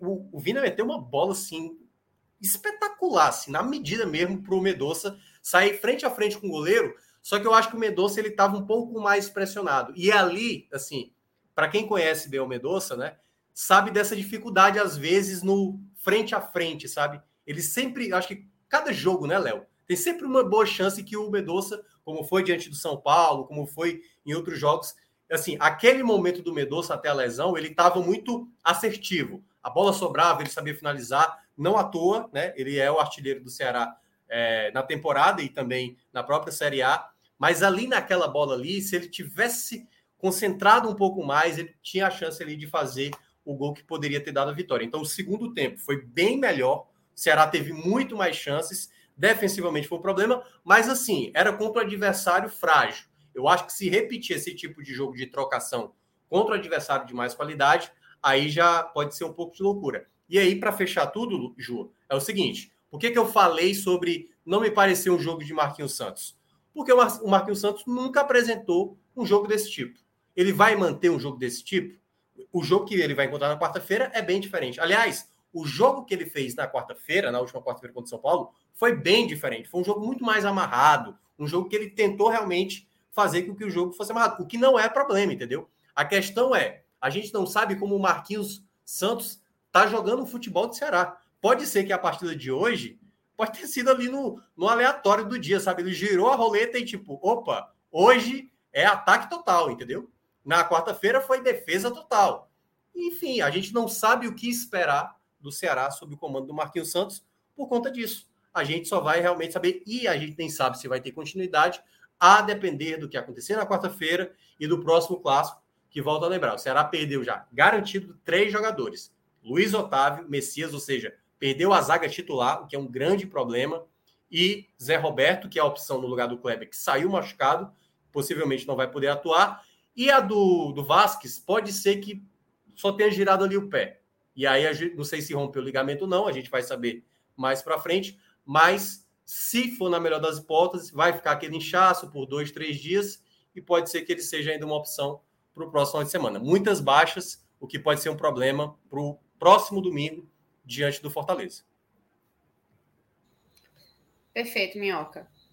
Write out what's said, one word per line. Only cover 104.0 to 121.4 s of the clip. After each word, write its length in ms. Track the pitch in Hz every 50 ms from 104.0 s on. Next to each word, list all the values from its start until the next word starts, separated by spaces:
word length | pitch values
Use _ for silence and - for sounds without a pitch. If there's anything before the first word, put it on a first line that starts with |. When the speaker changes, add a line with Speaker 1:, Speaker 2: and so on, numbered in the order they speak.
| - 220 247 247 247
Speaker 1:
o 60 | 233 -
que 160 | - 233 240
esperar 720 | 233 - - - - 185 175 147 143 143 - - - _ _ _ _ _
do 120 | - 143
Ceará 400 | 139 - - 170 139 131 131 143
sob 240 | 143 - 151 147 143
o 20 |
comando 300 | 143 - 151 135 135 135
do 60 | 135 151
Marquinhos 380 | 156 151 147 - 175 160 160
Santos 320 | - 175 196 202 - - _ _ _ _ _ _ _
por 120 | - 277
conta 240 | 262 254 233 240 269
disso. 380 | 254 247 226 - - - - _ _ _ _ _ -
A 100 | 180 151
gente 220 | 139 156 170 170 -
só 100 | 208 180
vai 220 | 139 151 156 170
realmente 320 | 175 180 175 165 160 170 -
saber, 280 | 185 - 180 185 - -
e 200 | 208 226 247 240
a 80 | 208 165
gente 180 | 147 151 151 151
nem 120 | - 165 151
sabe 280 | 151 - 135 127 120
se 100 | - -
vai 120 | 127 127 127
ter 140 | 127 135 120
continuidade, 680 | 160 151 143 - 190 185 180 - 151 156 180 175 - _ _ _ _ _ _ _ -
a 220 | 175 180 202 214
depender 560 | 208 208 202 202 196 180 - 139 156 160 160
do 100 | 160 151
que 80 | 143 -
acontecer 400 | 131 117 - 120 120 - - 202
na 100 | 220 202
quarta-feira 680 | 196 196 170 214 214 - - 165 156 170 180 185 180 - _ _ _ _ -
e 80 | 151
do 120 | 151 170 147
próximo 420 | - 160 165 170 170 - 180 175
clássico, 420 | - 147 139 143 143 - - _ _ _ _ _ _ _
que 120 | - 147
volta 240 | 127 147 151 156 165
a 40 | 175
lembrar. 260 | 185 180 151 120 107
O 20 |
Ceará 260 | 101 - 135 131 143 151
perdeu 400 | 151 - 160 151 147 143 135 120
já, 240 | 120 107 95 - _
garantido, 680 | 120 131 151 196 220 208 196 - - 196 190 - - _ -
três 260 | - 160 185 208 208
jogadores. 600 | 202 214 214 220 214 147 120 107 - - - - _ _ _ _ _ _
Luiz 320 | - 110 127 160 202 214 202
Otávio, 560 | 214 165 - 139 135 139 147 147 165 170 151
Messias, 440 | 139 139 - - - 143 160 151 143
ou 80 | 139
seja, 340 | - - 135 123 110 104 - _ _ _ _
perdeu 340 | -